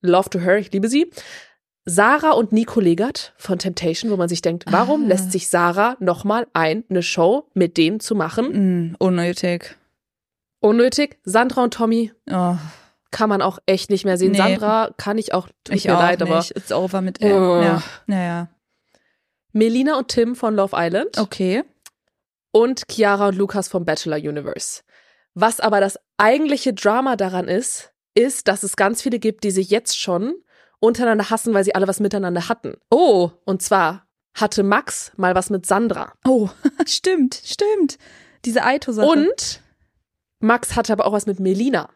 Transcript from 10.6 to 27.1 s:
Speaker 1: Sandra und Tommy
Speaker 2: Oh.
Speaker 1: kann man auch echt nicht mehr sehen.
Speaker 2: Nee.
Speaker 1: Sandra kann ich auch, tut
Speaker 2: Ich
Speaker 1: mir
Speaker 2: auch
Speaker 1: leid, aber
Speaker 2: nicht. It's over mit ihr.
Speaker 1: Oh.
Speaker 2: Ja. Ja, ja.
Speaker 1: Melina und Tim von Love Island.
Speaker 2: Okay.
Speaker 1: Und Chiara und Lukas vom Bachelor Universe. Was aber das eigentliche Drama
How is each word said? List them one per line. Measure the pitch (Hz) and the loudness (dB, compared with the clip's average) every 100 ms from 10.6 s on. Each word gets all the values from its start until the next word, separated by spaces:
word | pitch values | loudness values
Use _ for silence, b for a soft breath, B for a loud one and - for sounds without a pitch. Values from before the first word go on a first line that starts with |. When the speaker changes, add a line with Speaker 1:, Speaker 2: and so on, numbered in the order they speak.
| 208 233 247 247 294 - | 2 4 4 2 -2 -4
Speaker 1:
Sandra | - 208 247 254 | -2 2 2 2
und | 247 | -2
Tommy | 240 226 226 220 _ - | 0 0 0 -2 _ -6
Speaker 2:
Oh. | 185 180 175 151 B B B _ | -2 -2 -2 -6 B B B _
Speaker 1:
kann | - 214 | -2 0
man | 202 | 2
auch | 170 185 - | 0 -2 0
echt | 190 - | 0 0
nicht | 196 196 | -2 0
mehr | 185 | 2
sehen. | 185 | 2
Speaker 2:
Nee. | 196 | 4
Speaker 1:
Sandra | 190 190 208 220 220 - | 2 2 0 0 0 -4
kann | - 214 | -4 -4
ich | 214 | -2
auch, | 185 - _ | -4 -6 _
tut | - 190 | -6 -4
Speaker 2:
Ich | 196 | 0
Speaker 1:
mir | 175 | 2
Speaker 2:
auch | |
Speaker 1:
leid, | 170 175 | 2 2
aber | 180 165 | 0 0
Speaker 2:
nicht. | 170 - | -2 -8
It's | - | -4
over | - 185 190 | -2 -2 -2
mit | 185 185 | -6 0
ihr. | 208 196 | 2 4
Speaker 1:
Oh. | 185 175 | 4 4
Speaker 2:
Ja. | 170 165 160 B - | 4 2 -4 B -6
Ja, | 190 | -4
ja. | 175 170 170 _ _ _ _ _ _ _ _ _ _ | -2 -6 -8 _ _ _ _ _ _ _ _ _ _
Speaker 1:
Melina | 214 220 233 269 294 | 2 2 2 0 0
und | 269 | -2
Tim | - 233 247 | 0 0 0
von | 226 214 | -2 0
Love | 196 - | 0 0
Island. | 170 185 349 - | -2 -2 -4 -4
Speaker 2:
Okay. | 208 - 185 202 - _ - _ _ _ _ _ _ | -6 -2 -2 -2 -4 _ -20 _ _ _ _ _ _
Speaker 1:
Und | 214 240 262 - | 2 2 0 -8
Chiara | - 208 202 202 | 0 2 2 0
und | 190 | 0
Lukas | 196 202 185 | -2 -2 -4
vom | 190 165 | -4 -2
Bachelor | 156 - 151 | -4 -4 -6
Universe. | 151 147 143 - - - _ b b b b | -6 -8 -8 -8 -10 -12 _ b b b b
Was | - 214 226 | -2 0 0
aber | 226 208 | 0 2
das | 196 - _ _ | 0 -2 _ _
eigentliche | 208 277 311 277 - | 4 4 2 -2 -2
Drama | 202 202 226 269 | 0 0 2 0